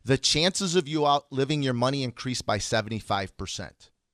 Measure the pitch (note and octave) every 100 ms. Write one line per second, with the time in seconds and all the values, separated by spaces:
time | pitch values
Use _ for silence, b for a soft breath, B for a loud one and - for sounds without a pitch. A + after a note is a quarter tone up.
0 | A2 C3 - D3 F3 - F#3+ F3+ D3 D#3
1 | D3 C#3+ - C3 C3+ D3+ C3+ A#2+ B2+ C#3
2 | B2+ - C3 A#2+ - G#2+ - A2+ G#2+ A2
3 | - G2+ F#2+ - F#2+ - E2+ _ - _
4 | _